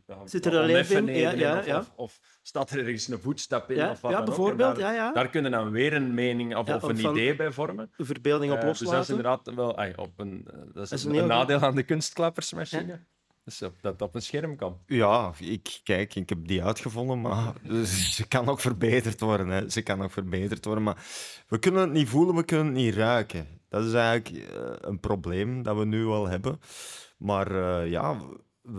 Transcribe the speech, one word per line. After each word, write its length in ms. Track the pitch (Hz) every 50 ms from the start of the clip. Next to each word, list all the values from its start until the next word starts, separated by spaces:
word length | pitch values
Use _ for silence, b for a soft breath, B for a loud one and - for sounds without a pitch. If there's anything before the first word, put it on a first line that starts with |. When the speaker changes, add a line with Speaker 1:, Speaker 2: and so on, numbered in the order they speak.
| _
Speaker 1:
ja, 200 | - 98 95 98
Speaker 2:
Zit 200 | 98 - 185 170
er 80 | 170 170
een 100 | 160 160
leven 300 | 160 170 175 170 170 196
in? 60 | 196 -
Speaker 1:
oneffenheden 360 | - - - - - - -
Speaker 2:
Ja, 140 | 151 143 156
ja, 40 | 185
Speaker 1:
of, 80 | 202
Speaker 2:
ja. 120 | 151 143 160
Speaker 1:
of, 140 | 226 - -
of 240 | - 123 110 - _ b b b b b
staat 280 | - - 143 139 -
er 80 | 139 139
ergens 300 | 127 117 120 110 - -
een 120 | 127 101
voetstap 500 | - 131 147 - - - 131 120 - -
in 60 | 131
Speaker 2:
Ja, 140 | 147 151 196
Speaker 1:
of 100 | 233 -
wat 100 | - 120
Speaker 2:
ja, 60 | -
Speaker 1:
dan 100 | 208 220 220
ook? 60 | -
Speaker 2:
bijvoorbeeld, 400 | 185 185 208 - - 247 262 247
Speaker 1:
En 40 | 233 190
daar, 120 | 202 226
Speaker 2:
ja, 120 | 233 220
ja. 60 | 233 302
Speaker 1:
daar 180 | - - 123
kunnen 200 | - 160 143 135
dan 200 | 123 113 110 107
weer 220 | 107 113 131 151 151
een 220 | 147 135 127 120
mening 420 | 120 123 123 120 120 120 117 113
of, 100 | 107 113
Speaker 2:
Ja, 100 | - 147
Speaker 1:
of 60 | 113 -
Speaker 2:
of 60 | 151
Speaker 1:
een 100 | 117 110
Speaker 2:
van 180 | 110 151 151
Speaker 1:
idee 200 | 110 113 131 151
bij 160 | 147 156 156 131
vormen. 380 | 131 151 160 185 107 110 - _
Speaker 2:
de 80 | - 160
verbeelding 480 | 127 143 127 120 143 147 151 143 143 143
op 60 | 120
Speaker 1:
Eh, 60 | 117
dus 140 | 151 160 -
dat 20 | - -
is 0 | 170
Speaker 2:
loslaten. 200 | 135 127 - 135
Speaker 1:
inderdaad 380 | 123 117 123 131 127 - - 123
wel, 220 | 123 123 117 113 -
ah, 140 | 104 95 90 90
op 200 | 95 90 90 -
een, 280 | 104 101 95 90 85 - -
eh, 60 | -
dat 80 | -
is 60 | - -
Speaker 2:
Dat 180 | - 101 95 - 135
is 60 | 131
Speaker 1:
een, 40 | 143
Speaker 2:
een 40 | 147
heel 80 | 156 175
Speaker 1:
een 40 | -
Speaker 2:
goed 80 | 117 120 131 131
Speaker 1:
nadeel 120 | 143 143 147 139
aan 60 | 127
de 80 | 135 131
kunstklappersmachine. 1040 | - 165 156 151 - - - 165 165 165 - - - - 165 160 - - 160 170
Speaker 2:
Ja. 140 | 175 175 170 175 _ _ _ _ _ _ _ _
Speaker 1:
Dus 180 | - - - 107
op, 120 | 92 87 -
dat 220 | - 104 92 90 104
op 120 | 95 -
een 80 | 120 110
scherm 340 | - - 147 156 160 147
kan. 220 | 139 - 90 87 90 -
Speaker 3:
Ja, 460 | - 143 120 110 101 107 120 113 90 82 -
ik, 420 | 90 82 110 104 - - - - -
kijk, 300 | - 101 92 104 101 -
ik 140 | 101 90 -
heb 180 | 101 85 82
die 160 | 82 98 90 87
uitgevonden, 560 | 98 110 - - 131 107 117 123 131 131 123
maar 340 | 113 - - 107 113 113 - - - - 110 113 113
<laughs> 20 | 98 92 95 92 - -
ze 120 | - 107 -
kan 200 | - 131 120 127
ook 120 | 139 -
verbeterd 600 | - 131 123 92 101 113 117 127 113 113 110 -
worden, 280 | 110 110 107 98 95 90
hè. 220 | 92 95 104 95
Ze 120 | - 113 110
kan 200 | - 101 95 98
ook 80 | 92
verbeterd 540 | - - 95 92 87 92 98 101 110 - -
worden, 200 | 107 110 110 107
maar 220 | 107 98 B B B B B B B B B B _
we 100 | - 113
kunnen 220 | - 185 180 190
het 100 | 185 170 139
niet 160 | 160 147 107
voelen, 260 | 113 143 170 180 175
we 100 | 165 165
kunnen 220 | - 170 156 156
het 80 | 156 131
niet 200 | 131 127 113 98
ruiken. 520 | 104 110 113 120 120 107 - - 87 78 73 82 - _ _
Dat 160 | - 101 110
is 80 | 113 113
eigenlijk, 560 | 120 117 117 117 117 107 - 87 71 52 50
eh, 220 | 50 50 60 62 57 -
een 200 | - - 101 85
probleem 640 | - 104 104 95 78 85 87 92 101 117 127 127 120
dat 140 | 113 104
we 80 | 104 107
nu 200 | 107 107 110 113
wel 240 | 110 107 107 104 92
hebben. 320 | 92 90 101 127 147 B B B B B B B B B B B B _
Maar, 320 | 101 101 101 98 101 101 95 95 92 90 90 87 85
eh, 80 | 85
ja, 280 | 85 85 - 156 151 110 73 65 - - - _ _ _ _
w-, 160 | 117 113